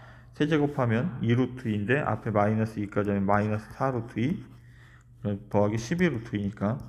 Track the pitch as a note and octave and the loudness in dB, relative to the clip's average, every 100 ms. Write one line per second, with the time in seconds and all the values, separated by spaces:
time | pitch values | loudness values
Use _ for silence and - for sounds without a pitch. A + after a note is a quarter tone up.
0 | - - - - D3+ D#3 D3 C#3+ A#2+ A2 | -20 -20 -16 -2 2 2 2 0 2 2
1 | F3 - A#2 A#2+ B2 B2 A2+ G#2 G#2 C#3 | 0 -2 2 2 2 -2 -4 -2 2 2
2 | - G#2+ A#2 G#2 G#2 A2 A2 A2+ G2+ G#2 | 2 -2 0 2 4 2 0 -2 -2 0
3 | G2+ G2+ G2 G#2 G#2+ G#2+ - - C3+ B2+ | 0 2 4 2 2 -2 -6 -4 -2 -2
4 | A#2 G#2+ B2 - - - - - - - | -4 -4 -2 -2 -8 -20 -20 -20 -20 -20
5 | - - G2+ G2 - G2+ G#2 A2+ - F3 | -20 -8 -6 -6 0 2 2 0 -2 0
6 | F3 A#2+ - G#2 G2+ - G2 B2+ | 2 0 -4 -4 -4 -2 -2 -2